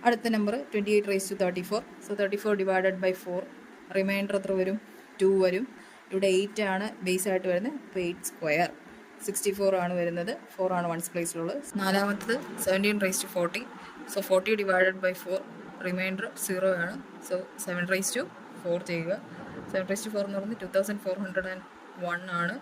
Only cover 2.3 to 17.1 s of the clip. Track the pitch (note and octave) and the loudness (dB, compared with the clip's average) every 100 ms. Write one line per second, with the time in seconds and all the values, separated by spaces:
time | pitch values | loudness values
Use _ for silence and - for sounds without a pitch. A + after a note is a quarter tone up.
2.3 | G3+ G#3+ G3+ F#3+ F#3+ F#3+ F#3 F#3+ F#3 F#3 | 2 0 2 4 4 4 2 0 0 -4
3.3 | F3+ - - - - - G3 F#3+ G3 G3 | -6 -6 -16 -20 -20 -4 0 2 0 0
4.3 | G3+ G3 F#3+ F#3+ G#3+ - - - - F#3+ | 0 0 2 2 0 -6 -20 -20 2 6
5.3 | G3 F#3 F#3 B3+ - - - - F#3+ G3 | 6 6 4 -2 -8 -20 -20 -6 0 4
6.3 | F#3 G3+ G#3+ G3+ F#3+ G#3 - F#3 F#3 G3 | 4 2 0 0 0 -2 -4 0 2 2
7.3 | F#3 F#3 F3+ A3+ D4 - F#3+ F3 F3+ - | 0 2 0 0 -6 -8 -4 -4 -4 -8
8.3 | - D#3+ D3+ F3 - - - - - - | -4 2 2 2 -2 -20 -20 -20 -10 -6
9.3 | G3 G3+ G3 G3 F#3+ F3 F3+ F3 F3 F3+ | -2 -2 2 2 4 2 0 0 0 -4
10.3 | C#4+ - - F#3 F3+ F3 E3 E3+ F3 E3+ | -6 -10 -2 0 2 0 -2 -4 -4 -2
11.3 | E3+ E3 B3+ C#4+ G3 F#3+ G3 G3+ G3+ A3+ | -2 -4 -4 -6 -2 2 4 2 0 0
12.3 | B3+ - - G3 F#3+ G3+ G#3 F#3+ F#3 F#3+ | -2 -2 -4 2 4 4 2 2 0 -2
13.3 | F3+ E3+ G#3 A#3+ - - - - G3+ F#3+ | 0 0 -2 -8 -14 -16 -14 -6 -4 4
14.3 | F#3 F#3 G#3+ G3 F#3 F#3 F#3 F#3 F3+ F3+ | 4 4 2 4 6 6 4 -2 -2 -4
15.3 | F#3 - - - - F#3 F#3 F#3+ F#3 - | -4 -4 -14 -16 -8 -4 -2 -2 -2 -6
16.3 | - - F#3 F#3+ F3+ E3+ B3 - | -6 -2 2 2 2 0 -4 -12